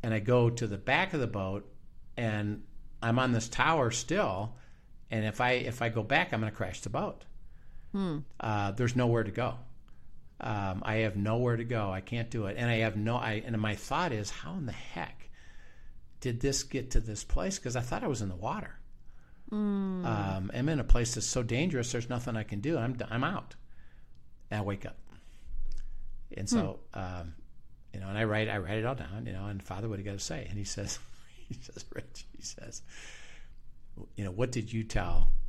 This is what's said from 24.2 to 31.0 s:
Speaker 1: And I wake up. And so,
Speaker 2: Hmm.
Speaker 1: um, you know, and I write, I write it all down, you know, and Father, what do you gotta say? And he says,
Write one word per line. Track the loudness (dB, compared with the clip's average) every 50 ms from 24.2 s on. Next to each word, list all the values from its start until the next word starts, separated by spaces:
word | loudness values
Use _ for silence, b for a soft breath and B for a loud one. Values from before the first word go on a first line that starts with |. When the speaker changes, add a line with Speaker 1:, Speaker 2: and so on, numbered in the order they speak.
| -14 -16 -16 -16 -10 -4
Speaker 1:
And | -2 -2
I | 0
wake | 0 -2 -2 -4
up. | -8 -8 -8 -12 -12 B B B B B B B B B B 4 4 b b b b b b b b b -6 -6 -8 -6 -6
And | -2 2
so, | 2 4 4 2 -2 -6 -10 -10 -8
Speaker 2:
Hmm. | -6
Speaker 1:
um, | -6 -4 -4 -6 -6 -8 -10 -10 -14 -14 -14 -14 -14 -14 -16 -16 -16 -12
you | -10 -8
know, | -6 -4
and | -2 0
I | 0
write, | 2 2 2 0 0
I | 0 -2
write | -2 -2 -2 0
it | 0
all | -2 -2
down, | -2 -6 -8 -8 -8 -6
you | -6 -6
know, | -6 -6 -4
and | -6 -6 -6
Father, | -6 -6 -4 -4 -4
what | -4
do | -4 -4
you |
gotta | -4 -4 -4
say? | -4 -4 -6 -6 -6 -4
And | -4 -4
he | -4
says, | -4 -4 -4 -4 -4 -6 -6